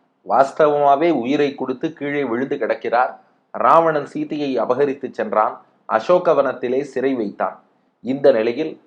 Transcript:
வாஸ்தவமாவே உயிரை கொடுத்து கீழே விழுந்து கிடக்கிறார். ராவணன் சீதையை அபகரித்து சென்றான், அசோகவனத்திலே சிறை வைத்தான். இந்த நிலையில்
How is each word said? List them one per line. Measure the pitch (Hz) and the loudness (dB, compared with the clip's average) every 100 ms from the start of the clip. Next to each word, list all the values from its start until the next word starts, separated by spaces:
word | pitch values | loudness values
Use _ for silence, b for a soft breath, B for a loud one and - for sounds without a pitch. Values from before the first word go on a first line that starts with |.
| _ _ 92 | _ _ -2
வாஸ்தவமாவே | 113 135 - 151 147 143 139 170 | 0 2 2 2 2 2 2 2
உயிரை | 143 117 143 143 | 0 0 0 0
கொடுத்து | - 131 123 160 | -2 -8 -6 -8
கீழே | - 143 143 | -6 -6 -4
விழுந்து | 131 117 139 143 | -4 -4 -4 -4
கிடக்கிறார். | 107 110 113 117 135 - _ _ _ | -4 -4 -2 0 0 -4 _ _ _
ராவணன் | 104 113 165 165 151 135 | -2 4 4 4 0 -4
சீதையை | 151 151 151 143 120 | -8 -6 -4 -2 -2
அபகரித்து | 107 123 143 135 123 | 0 0 0 -2 -8
சென்றான், | - 107 107 117 - _ _ - | -6 -2 0 0 -2 _ _ -2
அசோகவனத்திலே | 110 139 180 175 143 135 123 123 127 | 0 2 2 4 2 0 -2 -4 -2
சிறை | 147 - 135 | -4 -4 -2
வைத்தான். | 127 101 - 95 - _ _ _ _ | -2 -4 -4 -6 -6 _ _ _ _
இந்த | 113 135 143 | -8 2 4
நிலையில் | 117 113 123 156 - | 4 2 -2 -6 -8